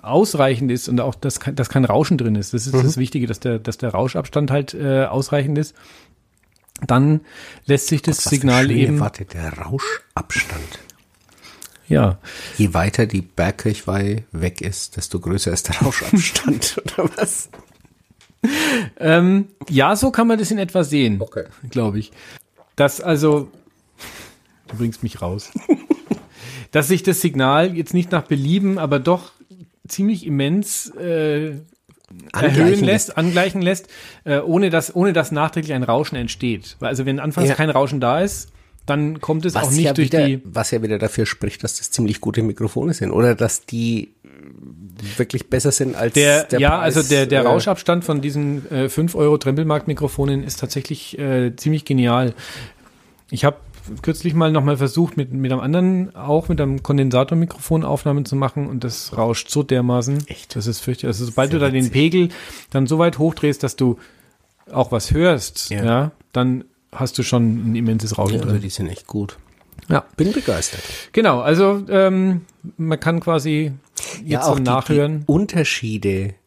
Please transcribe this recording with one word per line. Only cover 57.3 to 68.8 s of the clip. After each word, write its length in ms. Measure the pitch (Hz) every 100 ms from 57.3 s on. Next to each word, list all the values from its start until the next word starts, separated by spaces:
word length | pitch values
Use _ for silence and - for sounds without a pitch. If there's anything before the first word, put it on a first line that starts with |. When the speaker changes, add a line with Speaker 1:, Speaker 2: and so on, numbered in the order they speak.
| 165 170 - - 160
Speaker 1:
Aufnahmen 420 | 147 143 151 143
zu 100 | 131
machen 320 | 135 135 147 143
und 160 | 131
das 320 | 120 113 - 117
rauscht 320 | 113 113 -
so 140 | 151
dermaßen. 640 | 143 131 123 123 120 143 147
Speaker 2:
Echt? 280 | - -
Speaker 1:
Das 120 | 120 110
ist 120 | 113
fürchterlich. 360 | - 123 135
Also 100 | 104
sobald 260 | 120 113 135
Speaker 2:
Sehr 80 | 160
Speaker 1:
du 60 |
da 60 | 143
den 140 | 131
Speaker 2:
witzig. 80 | 127
Speaker 1:
Pegel 360 | 123 160 180 175 - - - -
dann 160 | 135 131
so 120 | 156
weit 180 | 170 139
hochdrehst, 440 | 160 160 147 139
dass 120 | 131
du 220 | - 127 120 - _ _ _ _ _ -
auch 200 | 135 120
was 200 | 113 -
hörst, 580 | 151 180 143 - - -
Speaker 2:
Ja. 120 | 101
Speaker 1:
ja, 280 | 117 120 151 _ _
dann 320 | 127 127 127 - _ _
hast 260 | - 131 -
du 60 |
schon 480 | 120 123 117 113 110
ein 40 |
immenses 420 | 113 113 113 107 107
Rauschen 180 | 101
Speaker 2:
Ja, 60 | 113
Speaker 1:
drin. 80 | 110
Speaker 2:
aber 80 | 104
die 100 | 98
sind 180 | -